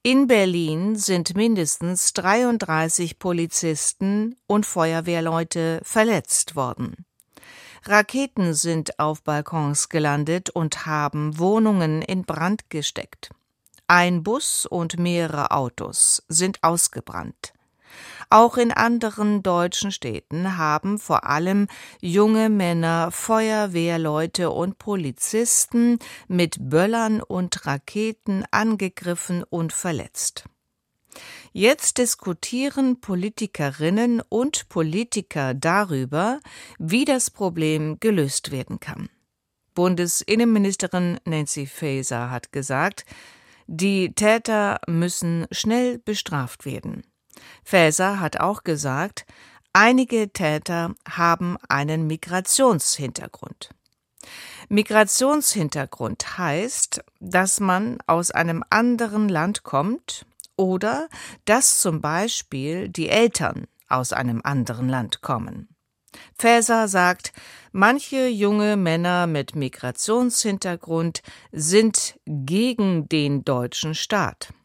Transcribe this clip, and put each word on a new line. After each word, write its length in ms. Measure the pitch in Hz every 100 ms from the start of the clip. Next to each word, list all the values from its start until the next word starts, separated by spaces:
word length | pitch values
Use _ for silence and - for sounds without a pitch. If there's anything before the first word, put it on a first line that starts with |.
In 260 | 240 262 262
Berlin 680 | 226 190 175 160 156 196 220
sind 400 | 196 180 165 180
mindestens 760 | 226 208 151 - 170 180 -
dreiunddreißig 1040 | - 180 220 247 226 190 160 160 - 170 -
Polizisten 1160 | 185 175 165 - 165 151 - - 190 208 220 247 -
und 180 | 208 208
Feuerwehrleute 1120 | 180 160 165 170 170 165 165 165 170 165 165
verletzt 720 | - 233 220 190 - - - 156
worden. 500 | 127 - 123 - - _ _ _ - - - -
Raketen 720 | - 208 202 262 277 - 180
sind 460 | 151 170 160 147 -
auf 240 | 151 156
Balkons 640 | - 147 151 165 147 147 -
gelandet 600 | 165 151 147 147 175 -
und 360 | 180 160 - 165
haben 520 | 151 147 151 151 151
Wohnungen 600 | 180 220 220 196 160 156
in 220 | - 185
Brand 460 | - 156 175 214 _
gesteckt. 600 | 156 147 - - - - - _ _ _ _ -
Ein 360 | 175 175 175
Bus 420 | 170 254 - - -
und 340 | 180 165 170
mehrere 520 | 175 175 160 151 -
Autos 720 | 143 123 - - - - - _
sind 340 | 156 185 -
ausgebrannt. 880 | 165 170 - 113 - 90 - - - _ _ _ _ - - - -
Auch 280 | 214 233 247
in 160 | 233
anderen 680 | - 233 240 226 214 208 208
deutschen 500 | 190 175 175 - 202
Städten 680 | 190 127 104 _ 156 190 180
haben 420 | 156 151 190 208
vor 260 | - 156 -
allem 440 | 147 180 202 202 - - -
junge 480 | 180 185 214 220 220
Männer 600 | 208 175 170 165 165 170
Feuerwehrleute 1400 | - - 220 220 214 208 170 165 165 160 151 165 - 170
und 280 | - 180 -
Polizisten 1200 | - 202 143 - - 214 233 - - 233 240 233 - - -
mit 300 | 180 165 -
Böllern 600 | 131 151 196 233 220 214
und 440 | - 180 180 - 160
Raketen 800 | 139 - 208 220 214 - 190 -
angegriffen 920 | - 226 214 190 - 175 175 - 175
und 280 | - 170 165
verletzt. 720 | - 180 143 - - - - - _ _ _ _ _ _ - - - -
Jetzt 440 | 185 214 302 - -
diskutieren 1000 | 240 - - 170 - 247 277 277 262 247
Politikerinnen 1200 | - 180 202 - 214 - 143 135 156 202 240 233 -
und 400 | 220 269 - -
Politiker 840 | 180 160 180 233 214 - 151 135
darüber, 880 | 131 165 190 202 139 127 147 202 277 - - - -
wie 280 | 160 226 285
das 260 | 262 -
Problem 640 | - 190 165 156 156 151 156
gelöst 500 | 226 196 139 - -
werden 300 | 135 - -
kann. 280 | - - - _ _ _ _ _ _
Bundesinnenministerin 1500 | - 180 175 175 - - 220 233 220 196 196 185 180 175 170
Nancy 420 | - 156 147 - 135
Faeser 640 | - 156 135 131 120 120
hat 220 | 123 -
gesagt, 540 | 139 131 135 175 - - - - - _ _ -
die 480 | 160 196 196 180
Täter 640 | - 208 226 226 214 202 202 -
müssen 600 | 165 175 - 170 170 -
schnell 460 | - 214 240 247 240
bestraft 680 | - 208 - 151 127 - 139
werden. 380 | 131 - - - _ _ - - -
Faeser 560 | - 190 160 156 190 202
hat 200 | 160 -
auch 240 | 175 214
gesagt, 600 | - 151 147 131 190 - - - - - _
einige 580 | 196 220 254 254 233 208
Täter 640 | - 160 151 - 170 170 - -
haben 500 | - 170 170 175 175 -
einen 380 | 139 147 160 156
Migrationshintergrund. 1600 | 156 170 180 185 - 262 175 - - 135 - - - - - - - _ _ _ _ - - - - -
Migrationshintergrund 1700 | 208 214 214 208 - 262 302 - 214 151 151 135 - 117 104 - -
heißt, 640 | 175 147 233 - - - - _
dass 400 | 180 180 185 -
man 400 | 196 185 220 240 -
aus 240 | 165 175
einem 320 | - 170 165 -
anderen 600 | 214 240 233 226 214 208
Land 340 | 165 175 208
kommt 600 | - 139 180 277 - - - _ - -
oder 540 | 190 185 208 262 320 - - - -
dass 340 | 226 - -
zum 220 | 190 160
Beispiel 880 | 147 165 220 - - 139 143 175 196
die 200 | 170 160
Eltern 580 | 214 233 - - - - _ _
aus 260 | 127 127
einem 280 | - 123 113
anderen 460 | 139 139 113 117 127
Land 320 | 131 110 -
kommen. 480 | - 123 - - - _ _ _ _ - - -
Faeser 480 | 226 233 233 226 214
sagt, 440 | 190 180 180 - - - - -
manche 560 | 190 202 277 - 269 254
junge 480 | 214 202 214 208 208
Männer 520 | 175 165 175 180 175
mit 280 | 151 139 156
Migrationshintergrund 1700 | 131 - 127 120 - 233 247 - 220 196 190 170 - 165 165 - - - -
sind 680 | - 156 196 220 - - - -
gegen 800 | 147 135 208 247 233 196 170 147
den 380 | 160 143 143 -
deutschen 480 | 127 123 - 156
Staat. 580 | 160 - 208 143 - - -